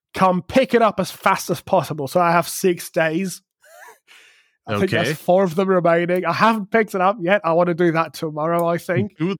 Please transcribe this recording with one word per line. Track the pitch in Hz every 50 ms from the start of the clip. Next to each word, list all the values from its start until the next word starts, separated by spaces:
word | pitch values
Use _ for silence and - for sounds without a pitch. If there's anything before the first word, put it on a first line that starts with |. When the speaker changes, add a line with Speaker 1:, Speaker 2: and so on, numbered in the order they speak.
| _ _ -
Speaker 1:
come | - 190 185 180 180
pick | - - - 262 262 247 -
it | 233
up | 226 208 185 -
as | 180 -
fast | - - - 202 190 - - -
as | 175 -
possible. | - - 190 180 143 - 151 151 139
So | 127 - 180
I | 175 170
have | 170 175 165
six | - - - - 190 180 165 - -
days. | - 170 160 160 160 170 196 185 - - _
<laughs> | _ _ _ _ _ - - - - - _ _ _ - - _ _ _ _ _ _ _ _ -
I | - 107 101
think | 98 92
there's | 120 - - 131
Speaker 2:
Okay. | 156
Speaker 1:
four | - - - 180 190
of | 196 180 156
them | 185 190 190
remaining. | 190 180 165 170 170 170 175 170 180 185 185
I | -
haven't | 170 - 196 220 226 214 196 -
picked | - 226 214 220 -
it | 190
up | 180 190 208 240
yet. | 170 175 202 202 -
I | 165 165
wanna | 170 180 175 170
do | 156 180 170
that | 156 160 165 156 -
tomorrow, | - 165 160 151 151 151 165 170 170 175
I | 165 175 170
think. | - - 175 175 202 202 _ -
Speaker 2:
Do | 156 185 196